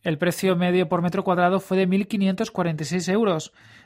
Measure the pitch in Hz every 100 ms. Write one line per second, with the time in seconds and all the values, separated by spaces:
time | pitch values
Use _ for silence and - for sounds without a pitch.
0 | 180 156 175 170 190 175 180 180 180 175
1 | 175 185 190 180 180 190 190 190 190 190
2 | 196 202 190 190 220 - 175 156 147 180
3 | 170 202 220 160 - _ - -